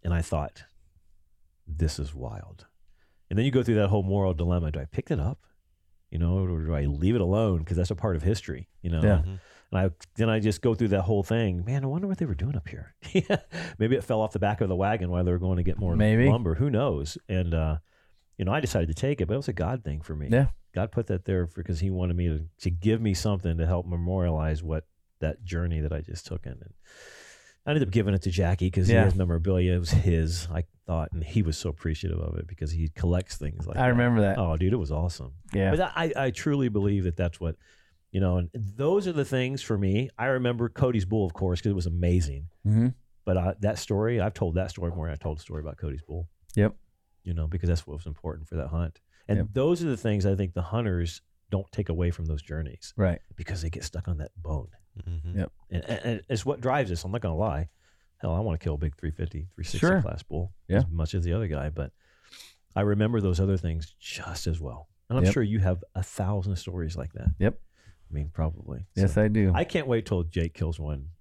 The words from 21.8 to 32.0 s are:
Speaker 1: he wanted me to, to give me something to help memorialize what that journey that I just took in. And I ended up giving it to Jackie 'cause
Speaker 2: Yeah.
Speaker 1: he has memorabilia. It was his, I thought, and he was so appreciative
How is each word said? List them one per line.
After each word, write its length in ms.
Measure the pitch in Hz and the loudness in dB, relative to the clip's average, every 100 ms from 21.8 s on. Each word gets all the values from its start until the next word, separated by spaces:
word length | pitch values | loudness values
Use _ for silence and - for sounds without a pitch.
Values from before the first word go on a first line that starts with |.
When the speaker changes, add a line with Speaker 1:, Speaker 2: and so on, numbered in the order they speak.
Speaker 1:
he 80 | 95 | -2
wanted 240 | 92 90 87 | 0 0 0
me 120 | 87 | 0
to, 160 | 78 80 _ | 0 -6 _
to 120 | 95 | -4
give 300 | 85 95 110 | 0 0 2
me 120 | 110 | 2
something 440 | 92 110 98 87 82 | 0 0 -2 -2 0
to 80 | 82 | 0
help 180 | 90 87 | 0 -2
memorialize 800 | 87 85 92 87 78 78 78 | -4 -2 0 0 0 0 -2
what 220 | 78 78 - _ _ _ | -2 -6 -6 _ _ _
that 240 | 78 73 | -4 -4
journey 380 | 98 85 87 80 | -6 -4 -2 -2
that 100 | 76 | -2
I 80 | 76 | -4
just 240 | 76 80 - | -6 -12 -10
took 200 | 78 - | -10 -10
in. 80 | |
And 200 | 64 - - - - - - - - - _ - | -14 -16 -20 -20 -20 -20 -20 -20 -20 -20 _ -2
I 60 | |
ended 160 | 151 120 | 2 2
up 40 | |
giving 220 | 104 101 | 2 4
it 80 | 98 | 2
to 80 | 95 | 2
Jackie 400 | 87 85 90 92 | 2 2 2 2
'cause 180 | 95 92 | 2 6
Speaker 2:
Yeah. 100 | 117 | 8
Speaker 1:
he 40 | 107 | 6
has 100 | 90 | 4
memorabilia. 580 | 90 85 82 92 90 | 2 2 2 4 4
It 60 | 90 | 2
was 120 | 85 | 4
his, 560 | - 92 82 80 85 82 | 4 4 4 2 -2 -4
I 120 | 80 82 _ - | -4 -6 _ -4
thought, 240 | 82 78 | -2 -2
and 120 | 87 | -4
he 180 | 78 107 | -2 0
was 140 | 85 76 | 0 -2
so 120 | 85 | -4
appreciative 500 | 76 85 78 | -4 -4 -4